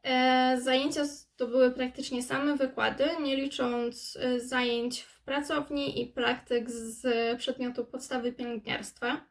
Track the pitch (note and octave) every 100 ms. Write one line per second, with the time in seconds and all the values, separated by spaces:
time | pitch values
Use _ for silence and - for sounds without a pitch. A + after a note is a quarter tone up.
0 | C4+ B3+ B3+ B3+ B3+ B3+ B3+ C4 C#4+ D4+
1 | C#4+ - - _ A#3+ B3 B3+ B3 B3+ B3+
2 | C#4+ B3 B3 C4+ C#4+ C#4 C4 - A3 G#3+
3 | D4 E4+ C#4 C4+ C#4 C#4+ B3 A#3+ A#3+ A#3+
4 | - - B3+ B3 B3 B3+ A#3+ A#3 A#3+ -
5 | - - - C#4+ D4 D4+ C#4+ C#4+ C#4 -
6 | A#3+ - A#3+ B3+ - A#3+ A#3 A#3 A3+ A3+
7 | B3+ A#3 A#3 B3 C4+ B3+ B3 B3 B3 B3+
8 | - B3+ A#3+ B3 A#3+ A#3 A3+ - G#3 -
9 | A#3+ C#4+ -